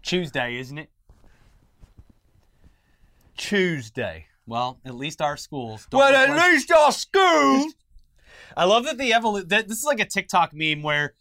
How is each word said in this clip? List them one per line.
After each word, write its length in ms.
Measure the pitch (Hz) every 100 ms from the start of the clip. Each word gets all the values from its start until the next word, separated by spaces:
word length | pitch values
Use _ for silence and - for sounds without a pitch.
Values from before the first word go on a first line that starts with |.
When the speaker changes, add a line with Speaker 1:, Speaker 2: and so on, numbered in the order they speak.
Speaker 1:
Tuesday, 560 | - 180 165 139 120 120
isn't 200 | 127 143
it? 120 | 156 _ _ - - _ _ _ _ _ - _ - _ _ _ _ _ _ _ _ _ _ _ _ -
Speaker 2:
Tuesday. 880 | - 202 185 160 113 117 104 82 78 _ -
Speaker 1:
Well, 340 | 117 123 127 -
at 100 | 120
least 260 | 143 -
our 160 | 151 147
schools 500 | - 143 117 110 -
don't 100 | 262
Speaker 2:
Well, 120 | 277
Speaker 1:
look 180 | 269 269
Speaker 2:
at 60 | 294
Speaker 1:
like 160 | 349
Speaker 2:
least 200 | 320 -
our 200 | 330 294
schools! 800 | 226 - 381 370 320 277 269 302 - _ - _
Speaker 1:
<laughs> 440 | _ _ - - -
I 80 | 175
love 200 | 220 262
that 120 | 294
the 140 | 262
evolu-, 360 | 226 226 202 180
that 180 | 208 214
this 100 | 226
is 60 |
like 160 | 285 262
a 60 | 202
TikTok 480 | 196 - 185 165
meme 280 | 151 156 151
where 320 | 151 147 147 _